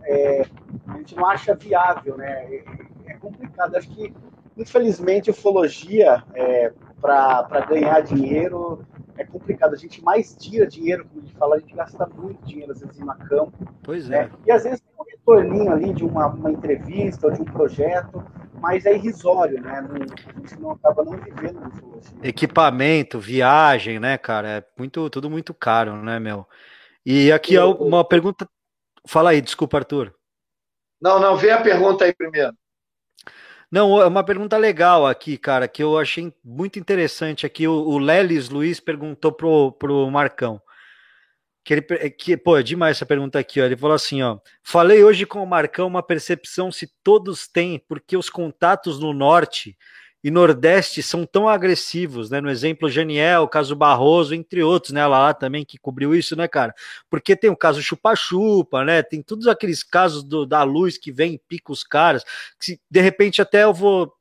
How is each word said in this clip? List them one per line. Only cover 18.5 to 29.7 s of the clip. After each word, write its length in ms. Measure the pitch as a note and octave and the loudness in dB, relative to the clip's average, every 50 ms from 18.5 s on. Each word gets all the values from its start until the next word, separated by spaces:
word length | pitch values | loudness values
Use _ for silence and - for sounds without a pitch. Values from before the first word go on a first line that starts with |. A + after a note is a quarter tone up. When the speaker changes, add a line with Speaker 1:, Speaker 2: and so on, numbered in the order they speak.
| - - | -14 -8
Speaker 1:
mas 260 | D#3+ F3 F3+ F#3 F#3+ | -6 -4 -4 0 2
é 80 | G3+ G#3+ | 2 2
irrisório, 640 | G3+ G3+ A#3 F#3+ - - F3+ F#3 F#3 E3+ D3 C3+ B2 | 2 0 -6 -8 -4 0 0 0 2 0 -2 -4 -6
né? 180 | B2 C3 C3+ C#3 | -10 -10 -12 -12
Não, 120 | C3+ C#3 C#3+ | -12 -12 -12
a 440 | C#3+ C3+ C3 - - - - - - | -12 -12 -12 -14 -18 -20 -20 -20 -20
gente 200 | - - - D#3+ | -20 -18 -18 -14
não 100 | D#3 D#4 | -12 -12
acaba 320 | D#4 - - D3+ D3+ D3+ D#3 | -6 -2 0 0 2 0 -2
não 80 | E3 | -6
vivendo 480 | F#3 F#3 - - - - - - - - | -8 -14 -16 -16 -16 -12 -12 -12 -12 -14
de 80 | - - | -16 -18
ufologia. 420 | - - - - - - - - - - - | -18 -20 -20 -20 -20 -20 -20 -20 -18 -12 -10
Speaker 2:
Equipamento, 960 | C3 - - D#3 - - E3 D#3+ C#3+ B2+ B2+ C#3 D3+ D#3+ D#3 C3+ - - A2+ | -10 -6 -4 -4 0 2 4 4 4 2 2 2 2 2 2 0 -4 -8 -12
viagem, 800 | G2 A2 B2+ C3 B2 B2+ C#3+ D#3 D#3 D3 C3+ A2 F#2+ A#2 A2+ G#2+ | -8 -4 -2 2 4 6 6 6 6 6 4 2 0 -6 -8 -4
né, 180 | A#2 C3 C3+ B2+ | -4 -4 -4 -4
cara? 300 | - - A2+ G#2+ G#2 G#2+ | -4 -4 -4 -4 -4 -6
É 160 | G#2+ G#2 - _ _ | -8 -8 -10 _ _
muito, 320 | - B2+ C3+ - E3 D#3+ D3 | -14 -14 -10 -8 -8 -8 -8
tudo 200 | - C3+ C#3+ D3+ | -8 -8 -8 -8
muito 240 | D#3 E3 D#3+ - E3 | -8 -10 -10 -12 -14
caro, 400 | - - A#2+ A2+ A2+ A2 G#2+ G#2 G#2 | -6 -2 0 0 0 0 -2 -6 -10
né, 160 | G#2+ A2+ A#2 A2+ | -10 -8 -8 -8
meu? 260 | A2 A2 G#2 G2+ G2 _ _ _ _ _ - _ _ _ _ _ - | -8 -8 -10 -12 -14 _ _ _ _ _ -20 _ _ _ _ _ -4
E 260 | B2+ C3+ C#3+ C#3 C#3+ | 0 2 4 6 6
aqui 240 | D3+ D#3 - E3+ F#3 | 4 4 4 4 4
é 40 | F3+ | 4
Speaker 3:
Eu, 100 | F3+ F#3+ | 6 4
Speaker 2:
uma 320 | F#3 - F3 E3 E3+ F3 E3+ | 2 0 0 2 2 2 2
pergunta. 440 | - F3+ E3+ E3 G3+ F#3+ - F#3 - _ _ _ _ _ _ _ _ _ _ _ | 4 2 2 2 0 -4 -8 -10 -16 _ _ _ _ _ _ _ _ _ _ _
Fala 240 | - - D#3+ E3 F3 | -2 2 2 4 4
aí, 100 | D#3+ D3 | 4 2
desculpa, 360 | B2 - - - D#3+ C3+ | 0 -2 -6 -6 -4 -2